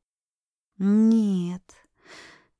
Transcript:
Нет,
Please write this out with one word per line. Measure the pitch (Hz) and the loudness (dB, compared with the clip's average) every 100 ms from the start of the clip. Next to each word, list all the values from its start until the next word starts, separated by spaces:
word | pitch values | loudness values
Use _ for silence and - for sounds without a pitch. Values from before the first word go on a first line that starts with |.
| _ _ _ _ _ _ _ - | _ _ _ _ _ _ _ -6
Нет, | 190 214 220 226 208 185 175 180 _ - _ _ _ - - _ _ | 0 2 2 2 0 -4 -6 -10 _ -20 _ _ _ -20 -20 _ _